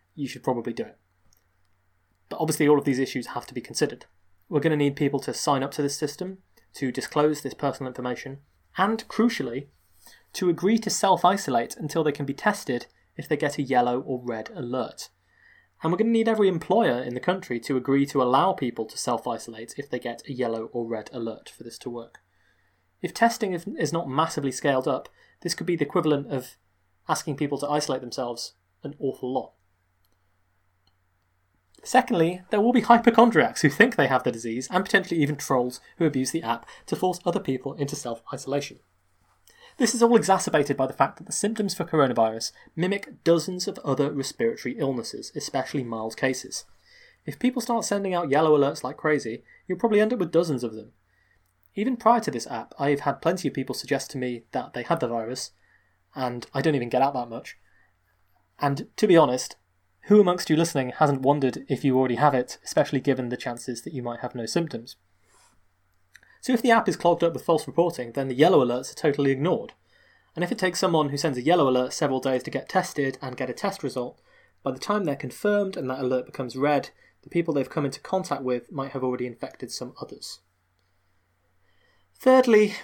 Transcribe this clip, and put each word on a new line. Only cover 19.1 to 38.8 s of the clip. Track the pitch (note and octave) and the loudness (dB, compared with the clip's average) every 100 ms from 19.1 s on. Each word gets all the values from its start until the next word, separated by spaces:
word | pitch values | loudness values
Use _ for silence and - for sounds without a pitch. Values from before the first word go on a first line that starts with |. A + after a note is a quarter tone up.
| A#2+ B2+ A2+ - A2+ A#2 - | -2 -4 -8 -10 -14 -14 -12
if | C#3+ | -8
they | B2 | -6
get | B2 A#2 - | -6 -10 -10
a | |
yellow | B2+ A#2 A2+ A2+ | -4 -2 -2 -4
or | B2 A2+ | -6 -6
red | A2 G#2+ | -6 -8
alert | B2 A2+ A2 - | -8 -8 -8 -16
for | - | -18
this | A#2+ - | -16 -12
to | B2 | -12
work. | A#2+ A#2 - _ _ _ _ _ _ _ - | -12 -14 -20 _ _ _ _ _ _ _ -10
If | E3+ | -8
testing | - A#3 - G3 | 2 2 2 -4
is, | F3 G3 D#4+ | -4 -6 -4
is | D3+ | -2
not | E3 C#3+ | -2 -2
massively | C3+ D#3+ - C#3 | -2 -2 -2 -4
scaled | - D3 C3 C#3+ | -2 0 0 0
up, | B2+ - _ _ _ | -4 -6 _ _ _
this | E3+ - | -8 -4
could | E3+ | -2
be | E3+ | -2
the | D3 | 0
equivalent | F3+ D#3 C#3+ C#3 | 0 2 0 0
of | C3 - - _ _ _ _ - | -6 -8 -18 _ _ _ _ -4
asking | D#3 - C#3 | -4 -4 -4
people | C#3+ C#3 | -2 -2
to | C#3+ | -2
isolate | D3+ D3 C3 | -2 0 -4
themselves | A#2+ C3+ B2 A#2 - _ _ _ | -6 -8 -6 -8 -12 _ _ _
an | D3+ - | -12 -6
awful | C3+ - B2+ | -6 -4 -4
lot. | C3 - _ _ _ _ _ _ _ _ _ _ _ _ _ _ _ _ _ _ _ _ _ _ _ | -4 -6 _ _ _ _ _ _ _ _ _ _ _ _ _ _ _ _ _ _ _ _ _ _ _
Secondly, | - B3+ B3 F#3+ E3 F3+ - | 0 2 2 2 2 0 -2
there | G#3 | 2
will | A3+ | 4
be | B3 | 4
hypochondriacs | A3+ A#3 A#3 A3+ A#3+ F3+ A#2 - | 6 6 6 6 6 6 2 4
who | D3 | 2
think | - B3 - | 4 2 4
they | B2+ | 2
have | B2+ | 2
the | B2+ | 0
disease, | A2+ A#2 A#2 - | -4 -6 -6 -2
and | F#3 F#3+ | -2 2
potentially | G3+ - E3+ | 0 0 0
even | C#3+ D3 | 0 -2
trolls | - C3 B2 - - - | -2 0 0 -6 -12 -2
who | D#3+ | 0
abuse | C3 C3 | 0 -2
the | E3 | -4
app | A2+ A#2 - - - | -4 -6 -6 -16 -8
to | D3+ | -2
force | F3+ F3 F3+ | -2 -2 -2
other | F#3 | -2
people | - C3 C3+ | -2 -4 -4
into | - C#3 - | -6 -6 -6
self-isolation. | B2 A#2 - C3 C3+ C#3+ C#3+ - | -8 -10 -10 -12 -4 -4 -4 -14